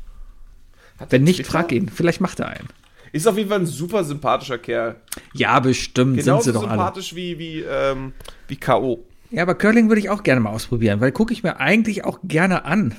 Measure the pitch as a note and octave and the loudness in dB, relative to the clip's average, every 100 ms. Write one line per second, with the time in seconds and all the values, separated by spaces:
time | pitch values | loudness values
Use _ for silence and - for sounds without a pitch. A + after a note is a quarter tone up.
0 | - - - - - - - - - - | -18 -16 -18 -18 -20 -20 -20 -20 -20 -20
1 | - B2+ D3+ F3+ - D#3+ E3+ B2 D#3+ - | 0 4 4 2 0 -2 0 0 -2 0
2 | E3 - F#3+ - - - - - _ _ | 0 0 -4 -4 -8 -10 -14 -20 _ _
3 | - D3+ G#3+ G#3 G3 G#3 D#3+ B2 F3 G#3+ | -8 0 2 2 0 0 -2 -4 -4 -2
4 | D3+ C#3+ B2 C3 C#3 A#2+ - A#2 A2+ G#2+ | -2 -4 -2 -2 -2 -8 -4 -4 -4 -8
5 | _ - - C#3+ G#2+ C3 B2+ A#2+ - B2 | _ -16 -12 -2 2 4 4 0 0 2
6 | C3 B2 E3 D3 C3+ A2 G#2+ A2 F#3 F#3+ | 2 2 4 4 4 0 0 0 -2 -4
7 | F3+ E3 F3+ D#3+ E3 D#3 C#3+ C3+ C#3 C3+ | -10 -8 -8 -8 -10 -10 -6 -2 -2 -2
8 | C3 - - - - A#2+ - A2 C3 A#2 | -8 -14 -20 -18 -14 -6 2 2 2 -4
9 | - - - G#3+ F3+ F3+ G3+ A3+ A3 G#3+ | -8 -20 -8 -2 -2 2 4 6 6 4
10 | G3 G3+ D#3+ B2+ G#2+ A2 - A#2+ A2+ G2+ | 2 -2 2 2 2 -4 -4 0 2 2
11 | C3 - A3 A3+ E3+ - C#3 G#3+ G#3+ G3 | 2 2 0 0 -4 0 2 2 2 -2
12 | - - F3+ D#3 F#3 F3 - G3+ C3 | -6 -8 -2 2 2 2 0 0 0